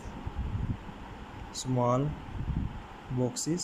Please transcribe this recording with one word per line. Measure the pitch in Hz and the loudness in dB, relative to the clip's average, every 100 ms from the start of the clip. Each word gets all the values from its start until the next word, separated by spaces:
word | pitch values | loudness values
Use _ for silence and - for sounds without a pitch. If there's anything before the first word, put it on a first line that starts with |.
| - - - - - - - - - - - - - - - | -8 -6 -4 -2 0 0 0 -2 -4 -10 -12 -12 -12 -12 -8
small | - 127 127 120 127 147 151 - - - - - - - - - | -6 2 6 6 6 4 0 -6 -4 0 0 0 -4 -8 -12 -4
boxes | 127 123 - - 175 | 2 2 2 0 0